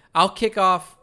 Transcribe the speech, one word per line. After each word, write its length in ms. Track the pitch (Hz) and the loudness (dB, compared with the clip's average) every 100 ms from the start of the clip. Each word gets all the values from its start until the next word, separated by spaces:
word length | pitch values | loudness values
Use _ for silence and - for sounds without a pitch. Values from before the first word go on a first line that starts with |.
| _ | _
I'll 140 | 160 190 | 0 0
kick 280 | - 226 220 | 0 -4 0
off 400 | 185 175 - - | 0 0 -4 -20